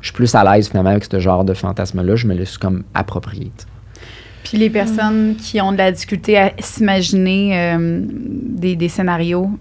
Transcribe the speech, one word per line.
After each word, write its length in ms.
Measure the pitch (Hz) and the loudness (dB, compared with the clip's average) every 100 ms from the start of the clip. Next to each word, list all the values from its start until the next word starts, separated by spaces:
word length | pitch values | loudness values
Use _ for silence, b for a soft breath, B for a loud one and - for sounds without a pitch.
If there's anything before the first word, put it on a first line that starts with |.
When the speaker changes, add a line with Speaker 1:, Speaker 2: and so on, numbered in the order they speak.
Speaker 1:
je 60 | - | -12
suis 60 | |
plus 200 | - 120 117 | 0 4 6
à 80 | |
l'aise, 260 | 98 104 104 | 6 6 4
finalement, 220 | 98 92 | 0 2
avec 140 | 101 - | 2 0
ce 140 | 95 | 0
genre 240 | 92 92 | 2 2
de 100 | 95 | 2
fantasme-là, 600 | 92 92 98 95 92 90 113 | 0 -4 -4 -4 -2 0 2
je 120 | 117 | 2
me 60 | 90 | -2
le 100 | 95 | -4
suis 140 | - | -4
comme 240 | 98 92 95 | -4 -4 -4
approprié, 580 | - 95 92 - 98 95 - | -6 -4 -6 -8 -12 -12 -14
tu 60 | |
sais. 40 | - - - B B B B B | -20 -20 -20 B B B B B
Speaker 2:
Puis 140 | - 214 | -4 0
les 120 | 220 | 2
personnes 680 | 233 233 220 214 220 214 214 | 2 0 0 0 2 0 -2
qui 240 | - 214 | -4 -2
ont 100 | 196 | 0
de 60 | 196 | 2
la 120 | 190 | 2
difficulté 480 | 175 - 190 - 208 | 0 -6 -6 2 4
à 140 | 196 - | 4 0
s'imaginer, 960 | - - 208 190 175 190 185 190 202 185 | -8 0 0 2 2 0 2 0 0 0
euh, 440 | 175 165 170 170 202 | 0 0 0 -2 -4
des, 680 | - - - - - 180 175 | -8 -8 -8 -6 -4 -2 -2
des 140 | 170 | -2
scénarios 600 | - 185 170 170 175 190 208 | -2 -2 0 0 0 -2 -6